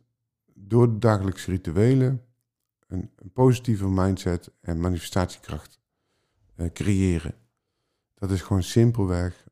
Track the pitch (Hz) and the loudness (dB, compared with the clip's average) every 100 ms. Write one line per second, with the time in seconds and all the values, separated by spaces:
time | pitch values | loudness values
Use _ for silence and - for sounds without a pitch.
0 | _ _ _ _ _ - 101 117 120 110 | _ _ _ _ _ -20 0 4 4 4
1 | 113 104 95 - - 90 87 80 117 131 | 2 2 0 -6 -4 -6 -2 0 2 4
2 | 127 127 - _ _ _ _ _ - 92 | 2 -2 -8 _ _ _ _ _ -12 -10
3 | - _ 95 - 131 117 - 104 98 95 | -10 _ -10 2 4 4 0 -2 0 2
4 | 95 92 92 87 - - 82 82 87 87 | 2 0 -2 -4 -6 -14 -6 -4 -2 -2
5 | - 98 90 - - 78 - _ _ _ | -4 -2 -2 -4 -14 -14 -14 _ _ _
6 | _ _ _ _ _ - 87 - 87 98 | _ _ _ _ _ -10 -8 -4 0 2
7 | 95 85 78 - _ _ _ _ _ _ | 2 0 -4 -12 _ _ _ _ _ _
8 | _ _ 95 92 - 98 87 120 117 117 | _ _ -4 -4 -2 -2 0 2 2 2
9 | 95 87 90 - _ | -2 -2 -4 -8 _